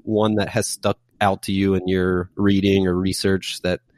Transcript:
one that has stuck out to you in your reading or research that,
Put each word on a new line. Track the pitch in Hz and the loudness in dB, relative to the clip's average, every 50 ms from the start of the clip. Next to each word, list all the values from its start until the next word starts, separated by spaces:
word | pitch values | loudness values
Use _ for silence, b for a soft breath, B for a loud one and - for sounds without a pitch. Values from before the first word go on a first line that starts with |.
| - | -2
one | - 110 104 107 107 107 | -2 0 0 2 2 2
that | 104 98 - | 0 -2 -2
has | - 107 101 | -2 -4 -4
stuck | - - - - 104 107 _ _ _ _ - | -4 -6 -4 -4 -4 -4 _ _ _ _ -2
out | 104 101 95 95 - | 0 0 0 -2 -4
to | - 98 | -4 -2
you | 98 98 98 98 | 0 2 2 0
in | 92 92 | 0 0
your | 92 95 92 90 92 92 90 90 90 - | 0 0 0 0 0 0 -2 -2 -6 -4
reading | - 101 101 101 98 95 98 98 98 95 | 0 2 2 2 4 4 4 4 4 2
or | 92 87 | 2 0
research | 90 95 92 - - - 101 98 92 - - - - - | 0 0 -2 -2 -2 0 0 0 0 -2 -6 -10 -6 -4
that, | 90 90 - _ _ _ | -4 -4 -4 _ _ _